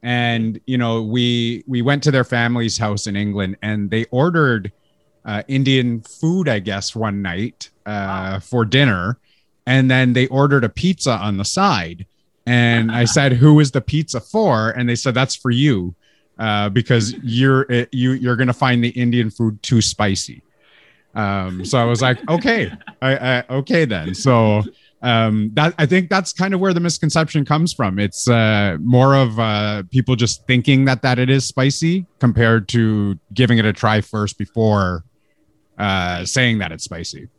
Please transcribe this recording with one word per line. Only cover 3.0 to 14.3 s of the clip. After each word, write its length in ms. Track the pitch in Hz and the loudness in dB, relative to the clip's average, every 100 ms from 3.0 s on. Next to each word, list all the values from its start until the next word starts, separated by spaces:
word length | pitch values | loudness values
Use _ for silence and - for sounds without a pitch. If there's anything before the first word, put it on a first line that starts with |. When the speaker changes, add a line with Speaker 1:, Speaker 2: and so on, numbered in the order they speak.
| - | -6
Speaker 1:
in 80 | 101 | -4
England, 420 | 104 101 95 101 | -4 -2 -4 -6
and 260 | 107 107 101 | -6 -6 -4
they 160 | 110 113 | -4 -2
ordered, 600 | 127 160 170 147 117 95 - _ _ _ _ - | 0 0 2 2 0 -4 -14 _ _ _ _ -8
uh, 180 | 104 - | -8 -4
Indian 540 | 135 135 131 123 117 | -2 2 2 2 -4
food, 460 | 113 - 156 180 160 | -8 -4 -2 0 0
I 120 | 110 | -2
guess, 360 | 95 98 95 113 | -2 -6 -6 -6
one 260 | 110 101 | -4 -4
night, 480 | 98 87 117 _ - _ - | -6 -6 -8 _ -20 _ -10
uh, 40 | |
Speaker 2:
Wow. 500 | 104 98 95 95 95 | -8 -6 -6 -6 -8
Speaker 1:
for 240 | - 123 | -4 -2
dinner. 540 | 113 127 143 95 90 123 _ _ _ _ - | 2 4 4 2 -2 -6 _ _ _ _ 0
And 260 | 131 131 | 2 4
then 220 | 127 127 | 4 4
they 120 | 123 127 | 2 0
ordered 360 | 131 143 139 | 2 2 2
a 60 | 117 | 0
pizza 420 | - 180 185 143 | -2 -2 0 -2
on 260 | 113 101 98 | -2 -2 -4
the 60 | |
side. 640 | 98 - 196 123 85 87 98 _ _ _ - | -4 0 0 0 -4 -10 -18 _ _ _ -2
And 440 | 123 120 117 113 | 2 2 2 0
I 140 | 113 120 | 0 0
Speaker 2:
<laughs> 100 | - | 2
Speaker 1:
said, 180 | 139 | 2
"Who 260 | 123 147 151 | 4 6 6
is 100 | 147 | 4
the 120 | 131 | 0
pizza 380 | - 147 156 123 | -2 -4 -4 -8
for?" 520 | - | -6